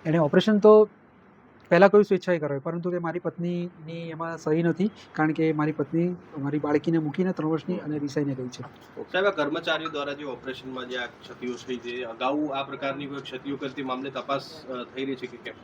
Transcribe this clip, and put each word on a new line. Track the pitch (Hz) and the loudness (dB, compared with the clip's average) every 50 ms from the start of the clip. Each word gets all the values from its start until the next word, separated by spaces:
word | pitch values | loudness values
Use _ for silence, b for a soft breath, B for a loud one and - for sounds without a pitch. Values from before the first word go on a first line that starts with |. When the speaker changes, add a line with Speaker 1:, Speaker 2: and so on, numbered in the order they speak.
| - | -2
Speaker 1:
એણે | 160 156 170 | 0 2 2
ઓપરેશન | 156 143 - 185 - 220 214 202 | 4 4 4 4 4 4 4 8
તો | 208 214 214 214 214 - - - - - - - - - - - - - - - - - | 10 10 10 10 8 6 2 -8 -20 -20 -20 -20 -20 -20 -20 -20 -20 -20 -20 -16 0 4
પહેલાં | 175 175 196 196 | 6 8 8 8
કોઈ | 196 208 | 8 8
સ્વેચ્છાએ | 202 - 196 180 - 185 180 160 | 6 6 2 0 2 0 0 0
કરાવ્યું, | 147 143 143 135 | 0 -2 -4 -4
પરંતુ | 135 175 165 170 170 180 | -4 -4 -6 -4 -4 -2
કે | 175 175 | -2 -2
મારી | 170 165 160 175 | -2 -4 -4 -4
પત્નીની | - 165 - - 170 175 175 175 175 175 175 160 156 160 165 170 165 165 | -4 -6 -4 -4 -4 -2 -2 -4 -4 -6 -10 -14 -14 -12 -12 -10 -10 -10
એમાં | 160 160 165 165 165 156 | -8 -8 -6 -8 -8 -4
સહી | - 160 151 165 | -2 0 2 4
નથી, | 170 170 160 170 190 214 B B B B | 4 2 2 2 0 -2 B B B B
કારણ | - - 156 156 | -2 0 2 2
કે | 156 165 160 160 | 2 2 2 2
મારી | 156 151 151 156 | 2 2 0 0
પત્ની | 156 - 147 139 160 165 170 180 180 175 - - - 151 | 0 -2 -2 0 0 0 0 0 -2 -6 -10 -12 -8 -6
મારી | 139 143 143 151 | -4 -2 -2 0
બાળકીને | 147 147 147 147 - 170 165 165 | 0 2 0 2 2 2 2 2
મૂકીને | 156 151 147 - 180 185 | 0 0 0 0 -2 -2
ત્રણ | 180 - 156 | -2 -2 -2
વર્ષની | 156 160 156 - - 180 - | -2 -2 -2 -2 -4 -6 -6
અને | - 147 151 147 | -6 -6 -6 -4
રિસાઈને | 147 143 - 156 143 143 131 | -6 -4 -2 -2 -2 -2 -2
ગઈ | 127 127 123 | -6 -8 -10
છે. | - - 120 - - - - - - - - - | -10 -12 -14 -16 -18 -20 -20 -18 -16 -16 -8 -4
Speaker 2:
સાહેબ, | - 180 196 | 0 0 2
આ | 202 | 2
કર્મચારીઓ | 190 202 196 - 165 170 165 165 160 156 160 165 | 2 0 0 -2 -2 -2 -2 -2 -2 -2 -4 -6
દ્વારા | 151 147 143 143 | -6 -6 -6 -6
જે | 139 147 147 | -6 -8 -8
ઓપરેશનમાં | 143 123 - - 135 131 127 131 131 127 127 120 123 | -8 -10 -8 -8 -10 -10 -10 -10 -12 -10 -10 -10 -8
જે | 127 | -8
આ | 127 123 | -8 -8
ક્ષતિઓ | - - - - - 120 - 123 123 120 117 - | -8 -12 -16 -18 -18 -14 -10 -8 -8 -8 -8 -8
થઈ | - 127 | -8 -8
છે, | 120 117 120 120 123 | -8 -8 -8 -8 -8
અગાઉ | 127 113 113 113 123 127 - 151 151 147 | -8 -10 -6 -4 -2 -2 0 -2 -2 -4
આ | 135 139 | -4 -6
પ્રકારની | 135 135 139 135 143 135 135 139 143 | -6 -8 -8 -6 -6 -6 -6 -6 -8
કોઈ | 135 143 135 | -10 -10 -12
ક્ષતિઓ | - - 131 127 135 139 139 | -12 -10 -12 -10 -8 -8 -8
કરતી | 131 143 131 131 147 | -6 -8 -8 -8 -8
મામલે | 135 131 127 127 139 139 | -6 -6 -6 -6 -6 -8
તપાસ, | 131 127 117 - 139 135 - - - - - | -8 -8 -4 -4 -4 -4 -6 -10 -16 -16 -12
અ, | 131 127 123 | -10 -10 -10
થઈ | 120 - - 131 135 | -10 -10 -8 -6 -6
રહી | 139 135 | -6 -6
છે | - 127 | -6 -8
કે | 123 123 | -12 -12
કેમ? | 117 - 113 - - | -12 -14 -14 -14 -16